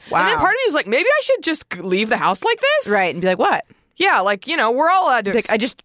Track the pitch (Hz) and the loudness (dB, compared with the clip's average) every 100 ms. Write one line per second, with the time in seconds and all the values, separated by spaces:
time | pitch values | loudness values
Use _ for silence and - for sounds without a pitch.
0 | - - 359 480 370 466 494 294 190 247 | -4 0 0 2 0 0 0 -2 0 0
1 | 381 587 - 494 320 311 - 180 180 185 | 2 0 0 -2 0 -4 -6 -10 -4 -2
2 | 214 226 156 196 440 466 554 605 330 208 | 0 0 0 0 -2 0 0 0 2 0
3 | 180 170 185 185 381 190 - _ _ - | 0 0 -2 0 0 -2 -4 _ _ -2
4 | 381 320 190 202 254 320 226 247 320 381 | 0 2 2 -2 -4 -2 0 2 2 2
5 | 339 247 202 220 - 220 233 - | 2 0 0 -2 0 -2 -2 -6